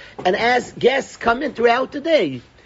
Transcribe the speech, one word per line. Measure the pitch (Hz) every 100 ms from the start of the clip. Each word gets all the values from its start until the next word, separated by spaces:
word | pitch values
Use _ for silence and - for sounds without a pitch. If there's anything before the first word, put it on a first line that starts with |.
| - -
and | 185 202
as | 226 247 208
guests | - 240 269 - -
come | 233 240
in | 285
throughout | 196 233 240 254
the | 285
day, | 311 302 165 127 - _